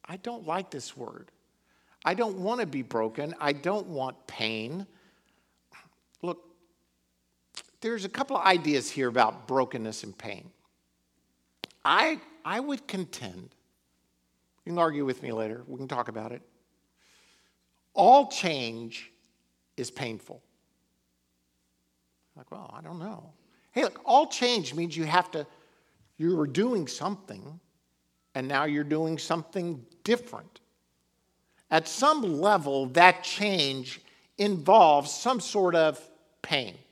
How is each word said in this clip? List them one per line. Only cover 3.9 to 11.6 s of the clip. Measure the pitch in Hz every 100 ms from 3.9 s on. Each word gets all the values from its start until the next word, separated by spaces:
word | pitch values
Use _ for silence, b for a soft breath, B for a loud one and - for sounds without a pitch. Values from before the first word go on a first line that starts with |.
| 147 131 - -
pain." | - 110 110 113 170 196 b b b b b b b _ - _ _ _ _
Look, | 175 170 - _ _ _ _ _ _ _ _ _ _ - - _
there's | 226 226 190
a |
couple | 220 269 233
of | 190
ideas | 180 151 143 -
here | 147 127
about | 120 110 95 -
brokenness | 131 127 123 110 110
and | 107 95
pain. | 113 98 - _ _ _ _ _ _ _ _ _ _ _